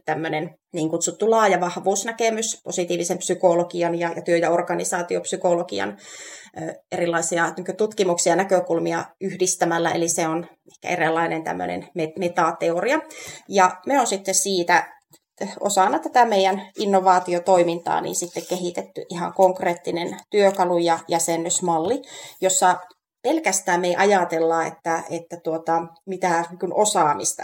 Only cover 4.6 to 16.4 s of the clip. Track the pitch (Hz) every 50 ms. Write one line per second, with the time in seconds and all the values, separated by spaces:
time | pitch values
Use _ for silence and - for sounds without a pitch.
4.6 | 175 - 175 170 - - 190 175 175 - 185 175 175 - 190 180 - 180 175 170
5.6 | 170 - - 196 196 - 202 - - - - - - - - - - - _ 180
6.6 | 160 160 - - _ _ 170 185 175 170 170 165 165 - 175 170 170 165 170 185
7.6 | 180 - 175 - 214 214 - - 196 180 175 170 - 180 165 175 196 190 190 180
8.6 | 180 - 170 165 170 170 165 175 - - _ _ 190 190 170 - 185 185 - -
9.6 | 180 170 165 165 170 160 160 170 165 170 - - 170 160 160 170 170 - - _
10.6 | _ _ _ _ - - 175 170 160 160 160 165 165 165 160 160 160 160 165 180
11.6 | 180 175 175 180 170 - _ 180 156 156 - 190 185 175 175 185 165 165 170 -
12.6 | 165 170 165 175 196 240 294 320 - - - - - - - - _ - 190 196
13.6 | 185 180 185 - - 240 277 277 233 226 208 190 - 196 190 - - 202 196 175
14.6 | 170 170 175 165 - - - _ _ _ - _ _ _ _ _ 208 196 - -
15.6 | - 202 196 190 190 208 269 330 - 302 - 254 233 226 208 196